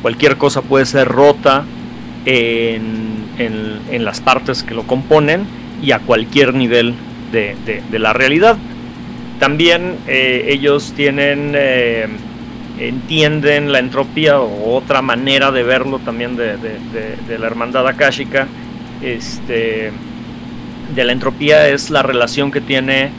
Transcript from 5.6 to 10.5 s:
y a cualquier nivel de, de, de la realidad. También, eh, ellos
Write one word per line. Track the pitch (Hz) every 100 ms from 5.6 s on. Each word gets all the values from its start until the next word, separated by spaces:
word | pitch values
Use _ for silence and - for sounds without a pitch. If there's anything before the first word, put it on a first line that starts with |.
| - -
y | 139
a | 113
cualquier | - 117 113 143 131
nivel | 131 123 120 117 120 - - -
de, | 113 104 - -
de, | 104 -
de | 110
la | 110
realidad. | 107 131 151 214 220 - - - - - - - -
También, | 135 151 170 170 180 180 -
eh, | 135 131 127
ellos | -